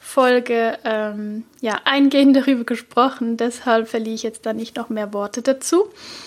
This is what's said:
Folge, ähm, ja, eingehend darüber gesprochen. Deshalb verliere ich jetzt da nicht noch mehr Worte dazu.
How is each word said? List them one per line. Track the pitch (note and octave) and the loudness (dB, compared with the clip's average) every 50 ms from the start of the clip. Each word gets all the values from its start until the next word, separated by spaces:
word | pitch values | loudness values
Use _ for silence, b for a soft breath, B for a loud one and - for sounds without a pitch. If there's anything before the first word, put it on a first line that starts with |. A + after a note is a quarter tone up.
Folge, | - - - C#4 B3+ B3+ B3 B3 A#3+ B3 A#3+ A#3 A3+ A3+ A3+ - - | -20 -4 0 2 4 4 4 2 2 0 0 0 0 0 -2 -4 -4
ähm, | A#3+ A3 G#3+ G#3+ G#3+ G#3 G#3 G#3+ G#3 G#3 A3 A3+ - _ _ | -4 -2 -2 -2 -4 -6 -8 -8 -8 -8 -10 -10 -12 _ _
ja, | - A3 G#3 - - | -6 -4 -4 -2 0
eingehend | - C4+ C#4+ C#4 C#4 C#4 C#4 C#4 C#4 C4+ | 0 4 4 4 6 6 6 6 6 6
darüber | C4+ C4 C#4 C4+ A#3+ A#3 | 6 4 2 0 0 -2
gesprochen. | - A#3 A3+ - _ - A#3 B3 C4+ C4 - A#3+ A#3 A#3 | -4 -6 -8 -8 _ 0 2 2 2 0 -2 -4 -4 -2
Deshalb | A3+ A#3+ B3 A#3+ - - B3+ A3+ A3+ A3+ A3+ | -2 -2 -4 -4 -4 -2 0 0 0 0 -2
verliere | - A#3 A3 A3 A3+ | -4 -6 -4 -4 -6
ich | A3 - | -6 -8
jetzt | A3+ A3 - - | -8 -10 -8 -8
da | A3+ A3 | -6 -6
nicht | A3 A3+ A#3 - | -6 -8 -8 -8
noch | B3+ A#3 - | -10 -8 -6
mehr | A3+ G#3+ G#3 G3+ G#3 | -6 -6 -6 -6 -6
Worte | G3+ G3+ G3+ - B3 | -6 -6 -6 -6 -4
dazu. | A3+ C#4 C4 C4 - - - E4+ G#4 G#4 B B B B B B B | -2 0 -2 -2 -2 0 2 2 2 0 B B B B B B B